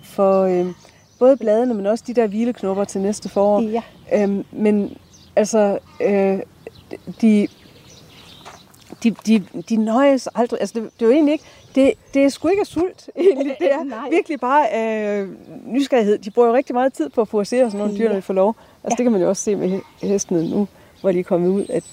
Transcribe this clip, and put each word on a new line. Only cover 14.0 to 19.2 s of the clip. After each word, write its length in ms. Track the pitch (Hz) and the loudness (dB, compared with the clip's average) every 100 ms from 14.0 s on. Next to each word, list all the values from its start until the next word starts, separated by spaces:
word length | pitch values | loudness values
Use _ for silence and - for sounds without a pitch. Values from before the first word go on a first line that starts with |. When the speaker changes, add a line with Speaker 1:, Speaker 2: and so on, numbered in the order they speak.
| 269 | -2
Speaker 1:
virkelig 300 | 330 339 285 | -2 -2 -4
bare, 280 | 247 285 277 226 | 0 2 2 0
øh, 520 | 226 214 208 208 196 - - 160 - | -2 -2 -4 -4 -6 -10 -18 -18 -6
nysgerrighed. 520 | 240 269 254 208 208 | -4 0 2 2 0
De 140 | 208 | -2
bruger 160 | 240 240 | 2 2
jo 60 | 240 | 2
rigtig 180 | - 247 | 0 0
meget 180 | 262 | -2
tid 160 | - 285 | -2 -4
på 120 | - | -4
at 60 | 214 | -2
forcere 380 | 214 196 247 240 | -2 -2 0 0
sådan 60 | 202 | 0
nogle 140 | 208 | -4
Speaker 2:
Ja. 60 | 202 | -2
Speaker 1:
dyr, 60 | 220 | -2
når 60 | 202 | -2
de 60 | |
får 120 | 185 | -2
lov. 220 | 190 196 226 - _ | 0 0 -2 -10 _
Altså, 100 | - | -6
Speaker 2:
Ja. 20 | 233 | -2
Speaker 1:
det 80 | 247 | 0
kan 60 | |
man 100 | 208 | 2